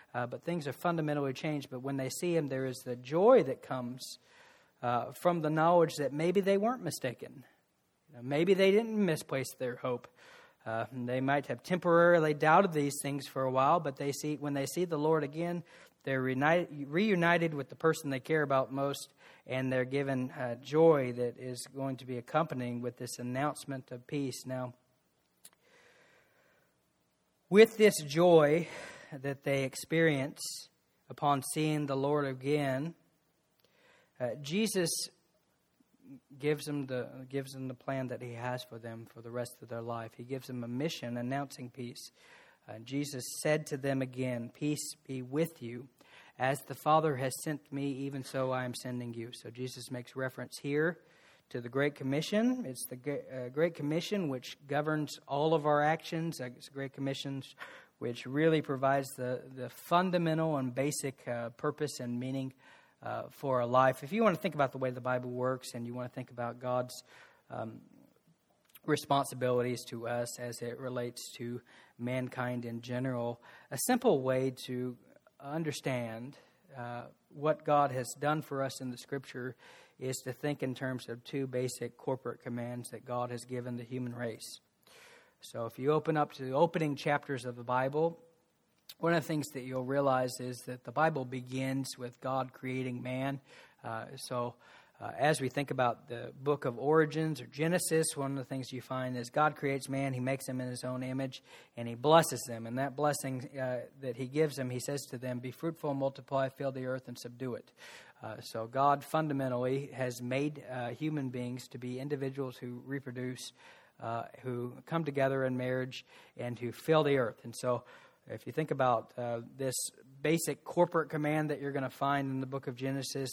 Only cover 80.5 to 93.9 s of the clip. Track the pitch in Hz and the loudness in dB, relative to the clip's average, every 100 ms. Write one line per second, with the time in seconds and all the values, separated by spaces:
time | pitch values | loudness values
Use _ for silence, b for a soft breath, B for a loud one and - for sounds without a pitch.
80.5 | 143 131 123 131 127 - 120 - 143 135 | -2 -4 -4 -4 -4 -8 -12 -8 -6 -2
81.5 | 127 127 - 120 - - 131 123 120 127 | -2 -2 -4 -8 -6 -4 -4 -4 -8 -6
82.5 | 120 120 123 120 113 127 123 120 120 123 | -6 -6 -8 -10 -12 -6 -4 -4 -6 -6
83.5 | 127 123 120 117 127 123 120 117 110 - | -6 -6 -8 -6 -6 -6 -4 -6 -6 -12
84.5 | - _ _ B B B B B _ - | -16 _ _ B B B B B _ -12
85.5 | 117 113 - 131 156 151 156 147 - 131 | -8 -8 0 2 4 4 2 2 -2 -2
86.5 | 135 170 170 156 135 156 143 - 135 123 | 4 4 4 0 0 2 0 0 -6 -6
87.5 | 120 120 127 135 147 165 165 - _ _ | -8 -2 0 2 2 0 -2 -14 _ _
88.5 | _ _ _ - - 165 170 - 156 135 | _ _ _ -20 -2 2 2 2 -2 -4
89.5 | 139 127 131 127 139 139 127 127 123 123 | -6 -6 -4 0 2 4 4 2 -2 -8
90.5 | 123 - 123 - 123 160 151 123 127 123 | -8 -10 -12 -6 2 2 2 -2 -6 -4
91.5 | 131 131 135 131 - 123 117 135 135 127 | -2 0 -2 -4 -6 -10 -8 -2 -2 -2
92.5 | - 131 127 127 123 123 127 135 139 B | -6 -6 -4 -4 -4 -4 -4 -2 -4 B
93.5 | B B _ 120 | B B _ -8